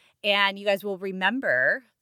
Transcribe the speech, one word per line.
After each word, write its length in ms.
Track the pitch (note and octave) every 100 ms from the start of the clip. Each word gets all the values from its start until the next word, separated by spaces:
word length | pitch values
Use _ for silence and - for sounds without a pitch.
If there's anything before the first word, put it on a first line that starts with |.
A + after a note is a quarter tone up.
| _ _
And 340 | G#3 G3+ G3 G3
you 80 | G3+
guys 160 | G3
will 160 | G3+ F#3+
remember 840 | G3 F#3 F#3 B3 A3 B2+ C3+ A#3 _ _